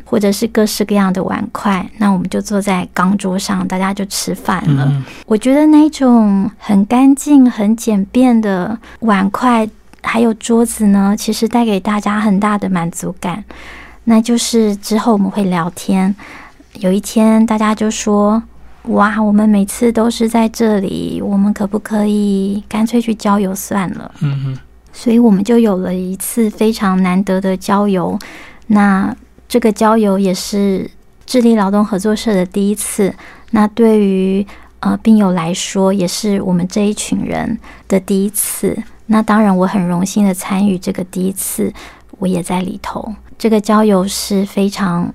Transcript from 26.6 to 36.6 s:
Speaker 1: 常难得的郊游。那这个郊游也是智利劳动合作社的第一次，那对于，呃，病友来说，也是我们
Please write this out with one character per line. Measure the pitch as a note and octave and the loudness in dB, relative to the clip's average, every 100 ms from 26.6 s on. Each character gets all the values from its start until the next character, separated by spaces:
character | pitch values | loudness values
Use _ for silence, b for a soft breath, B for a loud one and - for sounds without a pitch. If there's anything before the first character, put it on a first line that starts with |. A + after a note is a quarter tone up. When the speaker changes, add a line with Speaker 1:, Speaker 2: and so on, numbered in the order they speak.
| A3 | 0
Speaker 1:
常 | A3 G3+ F#3+ | 0 0 2
难 | F#3 F#3 | 2 0
得 | G3 F#3+ | 0 0
的 | F#3+ F#3 | -2 -4
郊 | - G3+ G#3 | 0 0 2
游。 | F#3 E3+ G3 B B B B - | 0 -2 -4 B B B B 0
那 | G#3 G3+ F#3+ G3 A#3+ - _ - | 2 4 2 -2 -6 -14 _ -4
这 | A#3+ | 0
个 | A#3 | 2
郊 | G3+ A3 A3+ | 2 2 4
游 | G#3 G3 | 2 2
也 | G3 | 0
是 | F3+ - G#3 G3+ F#3+ - - - - | -2 -4 -2 0 -2 -6 -14 -20 -20
智 | - B3+ | -2 2
利 | A#3 | 4
劳 | A3+ G3 | 4 2
动 | G3+ | 2
合 | G#3 F#3+ | 0 0
作 | G#3+ | -2
社 | A3 - | -2 0
的 | F#3+ | 0
第 | F3+ G3+ G3+ | 0 0 -2
一 | |
次， | G#3 - - F#3+ - B B B | -2 -4 -2 -2 -4 B B B
那 | A3 G#3+ | 0 2
对 | G#3+ A3+ G#3+ | 2 4 4
于， | G3 F#3+ F#3+ G3 G3+ B B - | 4 2 0 0 -4 B B -6
呃， | G3 G3 | -4 0
病 | A3 G#3+ | 4 4
友 | G3 | 4
来 | F3+ E3 | 0 -2
说， | F#3 - G3 F#3+ | -4 -4 0 0
也 | G3+ F3 | 2 -2
是 | - G#3+ G3 | -2 -2 -2
我 | - | 0
们 | F3+ | -2